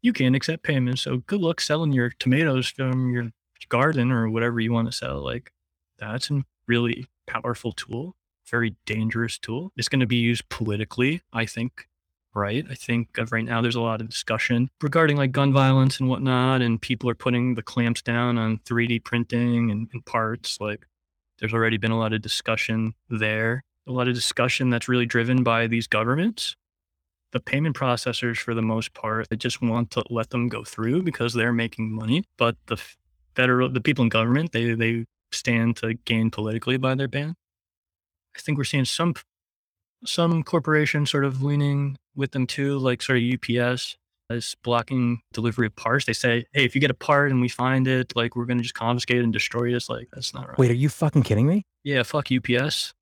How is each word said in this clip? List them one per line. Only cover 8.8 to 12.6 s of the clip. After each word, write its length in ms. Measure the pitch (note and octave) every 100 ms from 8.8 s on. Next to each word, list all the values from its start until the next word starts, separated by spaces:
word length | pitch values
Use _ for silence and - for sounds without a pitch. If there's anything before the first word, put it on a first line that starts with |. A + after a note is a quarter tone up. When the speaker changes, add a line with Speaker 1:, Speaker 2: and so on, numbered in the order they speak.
| -
Speaker 1:
dangerous 520 | A2 A2 A2+ A#2 -
tool. 340 | - A#2 F#3 -
It's 120 | A#2
gonna 180 | C#3 B2
be 100 | A#2+
used 320 | A#2 A#2 -
politically, 760 | - G#2+ G#2 A2 - B2+ E3+ _
I 120 | A#2
think, 440 | A2+ - B2 - - _ _ _ _
right? 300 | G#2 G2+ A2+